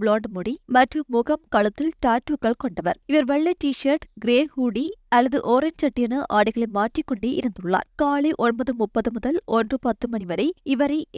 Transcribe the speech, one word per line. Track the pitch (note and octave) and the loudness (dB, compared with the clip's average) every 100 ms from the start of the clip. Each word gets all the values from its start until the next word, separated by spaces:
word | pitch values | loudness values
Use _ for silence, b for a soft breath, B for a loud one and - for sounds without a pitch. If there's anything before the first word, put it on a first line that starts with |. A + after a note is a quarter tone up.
பிளாண்ட் | G#3+ G#3+ G#3+ F#3 | 2 0 -2 -8
முடி | F3+ D4 - B3 | -6 -8 0 4
மற்றும் | C4+ D#4 D4 A#3 | 4 0 -2 -2
முகம், | A#3+ D4+ _ G#3+ | 0 -4 _ 0
கழுத்தில் | G#3 - D#4 - B3+ | 0 0 -4 -2 0
டாட்டூக்கள் | A#3 - D4+ A3+ A3+ | 0 -2 -2 -2 -2
கொண்டவர். | B3+ E3+ D#3+ - - | -4 -4 -4 -4 2
இவர் | D4+ B3+ | 2 2
வெள்ளை | C#4+ E4 F4+ | 0 0 0
டி-ஷர்ட், | C#4+ B3+ C4+ D4+ - - | -2 -2 0 0 -4 -6
கிரே | A#3 A#3+ D4+ | 2 2 2
ஹூடி | - B3 G#3 D#4+ G#4+ _ B3 | -2 -2 -2 -4 -8 _ 2
அல்லது | B3+ C4+ - | 4 0 2
ஆரஞ்சு | B3 D#4 - | 2 2 0
சட்டை | C#4+ B3+ A#3 | -2 0 -2
என | C4 - G#3 | -2 0 2
ஆடைகளை | G#3 A#3 A3+ G#3 | 2 0 -2 -2
மாற்றிக்கொண்டே | A3 - - A3+ A#3 - | -2 -4 -4 -4 -2 -2
இருந்துள்ளார். | B3 F#3 F3+ F#3 - - | -4 -6 -2 -2 -2 -2
காலை | C#4+ C#4+ D4 - A#3 | 0 2 0 2 0
ஒன்பது | A#3 B3+ A#3+ | 0 -4 -2
முப்பது | G#3 A#3 A3+ A#3 | -2 0 -2 -4
முதல் | A#3+ E4 - A3+ | -2 -4 0 0
ஒன்று | A3+ C4 B3 | 0 -2 -2
பத்து | A3 A#3+ | -2 -4
மணி | A3+ F3+ | -4 -4
வரை | E3+ C#4 F4+ - | -2 -2 -2 -4
இவரை | C4 C#4+ D4+ - | 0 0 0 -4